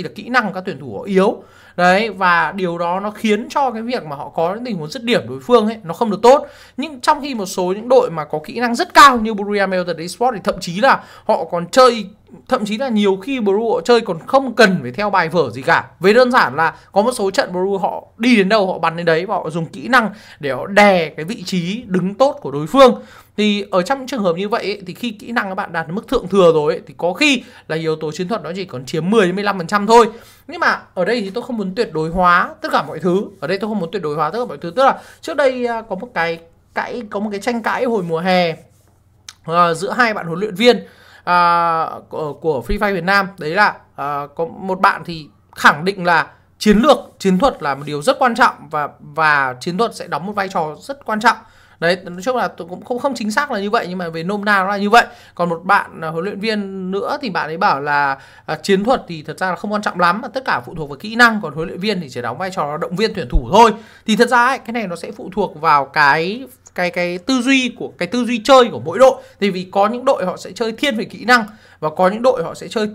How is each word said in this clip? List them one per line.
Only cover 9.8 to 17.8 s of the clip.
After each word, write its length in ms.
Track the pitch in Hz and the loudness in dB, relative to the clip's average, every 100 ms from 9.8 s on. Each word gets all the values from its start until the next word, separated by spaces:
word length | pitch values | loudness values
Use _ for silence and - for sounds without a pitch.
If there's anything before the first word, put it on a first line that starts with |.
| 175 156 | -2 -6
Esports 380 | 175 - 240 208 | -10 -2 -2 -2
thì 60 | |
thậm 120 | 180 180 | -4 -4
chí 200 | 180 175 | -6 0
là 240 | 262 - - - - | 2 2 -2 -8 -2
họ 200 | 220 - | -2 -2
còn 160 | 175 175 | -6 0
chơi, 380 | 262 254 233 - - _ - - | 6 6 4 -4 -16 _ -20 -4
thậm 160 | 254 202 | -2 -2
chí 120 | 214 | -4
là 120 | 269 | -2
nhiều 280 | 214 202 190 | 2 2 0
khi 160 | 262 262 | -4 -2
Blue 300 | 202 196 226 | 0 0 0
họ 80 | - - | -2 2
chơi 160 | 240 | 2
còn 180 | 226 165 - | 2 -6 0
không 280 | 269 269 220 | 0 2 4
cần 240 | 214 180 | 4 4
phải 100 | 123 | -4
theo 180 | 123 208 | -4 0
bài 200 | 190 160 | 0 2
vở 200 | 170 135 | 0 0
gì 120 | 117 | -2
cả. 240 | 131 139 - - | 2 2 0 0
Vì 140 | 185 | 4
đơn 180 | 226 254 | 6 6
giản 240 | 247 180 143 | 4 2 2
là 200 | 160 - - | -2 -2 -2
có 100 | 196 | 0
một 100 | 226 | 0
số 200 | 240 196 | 0 -2
trận 220 | 190 - | -2 -2
Blue 260 | 180 190 190 | -2 -2 -2